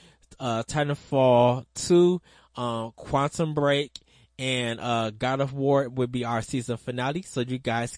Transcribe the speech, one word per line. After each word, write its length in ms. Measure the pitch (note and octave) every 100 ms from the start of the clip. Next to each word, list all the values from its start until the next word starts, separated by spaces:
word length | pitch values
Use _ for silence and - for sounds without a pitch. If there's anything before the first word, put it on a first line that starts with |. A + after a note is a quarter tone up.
| - _ _ -
uh, 240 | B2+ A2+
Titanfall 1000 | - D3+ C#3+ C#3+ - C#3 C3 A#2+ B2 B2 -
two, 480 | - - F3 F3 F3+ - _ _ -
uh, 340 | A#2+ A#2 A2+
Quantum 640 | - - C3+ C#3+ - D#3+
Break, 460 | D3 C#3+ C#3 D3 - - _ _ -
and, 400 | C3 B2+ A#2+ A#2
uh, 300 | A#2+ A#2 A2+
God 320 | A2 B2+ C3
of 120 | C3+
War 360 | C#3 C3+ C#3 C3
would 220 | B2+ B2
be 120 | B2
our 180 | A#2 A#2
season 360 | - C3+ A#2 A#2
finale, 460 | - B2 C3 D#3+
so 180 | - -
you 160 | B2 B2+
guys 400 | B2+ A#2 A#2+